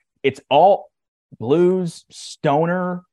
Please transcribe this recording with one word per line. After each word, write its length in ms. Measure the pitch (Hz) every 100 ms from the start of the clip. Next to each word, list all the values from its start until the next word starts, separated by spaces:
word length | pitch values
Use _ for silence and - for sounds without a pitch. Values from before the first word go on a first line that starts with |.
| _ _
it's 180 | 135 - -
all 400 | 143 185 - - _ _ _ _ -
blues, 640 | 113 160 180 185 175 - -
stoner, 920 | - - - 156 143 165 180 180 180 -